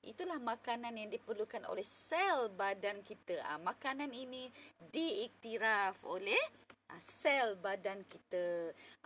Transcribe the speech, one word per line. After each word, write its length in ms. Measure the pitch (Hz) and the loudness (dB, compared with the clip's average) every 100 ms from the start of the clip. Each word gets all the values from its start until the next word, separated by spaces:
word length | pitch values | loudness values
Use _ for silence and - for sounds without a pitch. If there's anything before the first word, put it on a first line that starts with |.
Itulah 380 | - 220 359 311 | -12 -6 -4 -2
makanan 560 | 240 233 - 240 240 226 | -2 -2 -2 -2 -2 -6
yang 140 | 208 | -6
diperlukan 560 | 226 - 208 214 220 - | -6 -4 -2 -2 -4 -4
oleh 160 | - | -2
sel 640 | 208 - - 320 392 294 226 185 | -2 -2 0 4 4 4 2 2
badan 480 | 196 196 202 202 | 0 2 0 -2
kita. 340 | 202 208 - 165 | -8 -10 -4 -2
Ah, 160 | - 151 | -2 -2
makanan 500 | 180 233 277 269 294 240 | -2 -2 -2 -2 -2 -4
ini 320 | 254 254 254 - - - 170 | -6 -8 -8 -12 -20 -20 -6
diiktiraf 1080 | 277 330 - 233 - 226 226 220 208 196 190 - | 0 2 2 -2 -6 -4 2 4 6 4 0 -4
oleh 320 | 381 392 466 640 - - - - | -2 4 4 2 -4 -20 -20 -16
ah, 80 | 175 | -10
sel 560 | - - 311 277 233 190 | -6 0 4 6 4 2
badan 480 | 196 196 190 196 | -2 0 -2 -4
kita. 720 | 185 170 - 180 175 170 165 - - - | -8 -16 -4 0 2 0 -2 -6 -14 -16